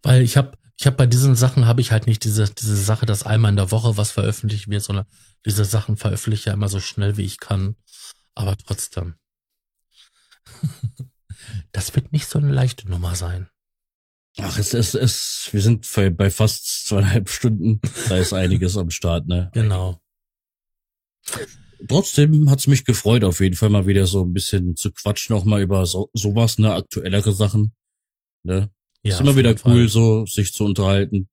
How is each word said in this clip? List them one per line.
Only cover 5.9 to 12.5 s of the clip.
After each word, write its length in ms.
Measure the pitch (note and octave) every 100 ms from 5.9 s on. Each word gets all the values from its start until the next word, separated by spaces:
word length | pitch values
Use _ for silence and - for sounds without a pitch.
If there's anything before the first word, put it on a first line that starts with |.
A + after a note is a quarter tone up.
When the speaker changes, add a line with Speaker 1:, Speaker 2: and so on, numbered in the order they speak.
| G#2+
Speaker 1:
veröffentliche 440 | G#2+ G2+ - G#2+
ich 40 | -
ja 80 |
immer 160 | G2+ G2+
so 100 | G2
schnell, 380 | - - G2+ G#2
wie 60 | G2
ich 140 | -
kann. 360 | - G2 F#2+ G#2+ _ - - - _ -
Aber 200 | G2 G2
trotzdem. 580 | - - - - F2 E2 _ _ _ _ _ _ _ _ _ _ _ _ _
<laughs> 640 | - D3+ - A#2 - C3 _ _ - - G2+ -
Das 220 | G2 - -
wird 160 | -
nicht 160 | D3+ -
so 120 | D3+
eine 120 | C#3+